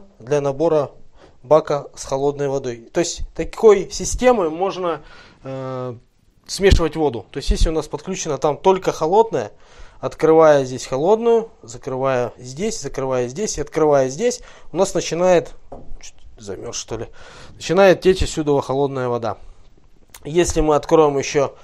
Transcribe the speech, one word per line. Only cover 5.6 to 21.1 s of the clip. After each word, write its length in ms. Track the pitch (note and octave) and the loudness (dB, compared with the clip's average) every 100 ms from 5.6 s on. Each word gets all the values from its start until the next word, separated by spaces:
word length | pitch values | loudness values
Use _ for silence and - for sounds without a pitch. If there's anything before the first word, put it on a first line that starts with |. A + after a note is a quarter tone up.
| C3 C3 B2+ A#2 _ _ _ _ - | -8 -8 -10 -12 _ _ _ _ -12
смешивать 480 | - F#3+ - D#3+ | 0 4 4 2
воду. 320 | D#3+ D3 B2 - | 0 -2 -2 -8
То 60 | C#3+ | -6
есть 120 | C3+ | -2
если 200 | F3+ - | 2 2
у 20 | |
нас 160 | D#3+ - | 0 -4
подключено 500 | C#3+ - F#3+ E3+ C3+ | -8 -8 -8 -6 -2
там 180 | D#3+ C#3 | -2 2
только 360 | F#3+ F#3+ F3 | 2 2 0
холодная, 580 | - D#3+ G3 A3 D3+ G#2 - - - - - | -4 2 2 2 -2 -6 -10 -20 -20 -20 -10
открывая 640 | C3 - D#3 D#3+ D#3+ D3 | -10 0 4 6 6 6
здесь 220 | C3 B2+ - | 0 -6 -8
холодную, 640 | C3 E3+ A3 A#3 A#3 A3+ - | -2 2 2 2 0 0 -10
закрывая 680 | - - - C3 C3+ B2+ A#2+ - | -20 -14 -10 -4 -2 -2 -2 -8
здесь, 420 | A#2+ C3+ G#3+ - | -14 -8 -6 -6
закрывая 480 | C#3 C3 C3 B2+ B2 | -8 -8 -4 -4 -4
здесь 300 | C#3 G#3+ - | -4 -6 -6
и 20 | |
открывая 480 | D3 - D#3 C#3+ C3 | -6 0 4 4 2
здесь, 320 | C3+ A#3+ - - - - | -2 -2 -4 -10 -20 -8
у 40 | D#3+ | -2
нас 180 | F#3+ | 0
начинает, 600 | F3 - D#3+ F#3 F3 - - - - - - | -2 -4 0 2 2 2 -8 -18 -14 -10 -10
чуть 140 | - - - - | -12 -18 -20 -16
замерз, 380 | G2+ F#2 F#2 - | -14 -12 -10 -12
что 200 | - A2+ | -10 -10
ли, 100 | A2+ - - - - | -10 -16 -20 -20 -20
начинает 460 | - - F3 G3 E3 | -10 0 6 6 6
течь 220 | F3+ F#3 | 4 2
отсюда 380 | C#3+ - D3 C#3 | 0 -2 0 0
холодная 480 | - C3 C#3+ C3+ B2+ | 0 -2 -2 -2 -4
вода. 280 | A#2+ A2+ G2 - - - - - - - - | -2 -4 -8 -12 -20 -20 -20 -20 -20 -20 -18
Если 360 | - E3 E3 E3 | -4 0 2 2
мы 140 | D#3 | 2
откроем 440 | D3 - E3 D3+ | 2 4 4 4